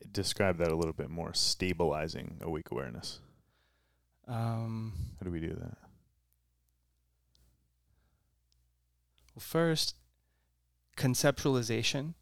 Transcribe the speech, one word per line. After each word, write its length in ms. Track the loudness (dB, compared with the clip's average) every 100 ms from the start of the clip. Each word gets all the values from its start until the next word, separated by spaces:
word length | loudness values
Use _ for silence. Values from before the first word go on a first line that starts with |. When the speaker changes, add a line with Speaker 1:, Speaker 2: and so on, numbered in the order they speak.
| -8
Speaker 1:
Describe 460 | -2 0 4 4 4
that 140 | 4
a 40 | 4
little 180 | 2
bit 160 | -2 -6
more, 240 | -6 -4
stabilizing 1040 | 0 2 2 2 2 2 2 -2 -6 -8 -8
awake 280 | -6 -6 -4
awareness. 500 | -6 -6 -8 -10 -12 -18 _ _ _ _ _ _ _ _ _ -8
Speaker 2:
Um, 640 | -4 -2 -2 -4 -4 -6 -6 -8 -6
Speaker 1:
How 60 | -4
do 60 |
we 80 | -4
do 140 | -4
that? 240 | -4 -8 -12 -18 -20 _ _ _ _ _ _ _ _ _ _ _ _ _ _ _ _ _ _ _ _ _ _ _ _ _ _ _ _ _ _ _ _ _ -16
Speaker 2:
Well, 60 |
first, 540 | -2 2 4 4 0 -2 _ _ _ _ _ _ _ _ _ 0
conceptualization 1160 | 2 4 4 4 4 2 2 0 0 0 -4 -10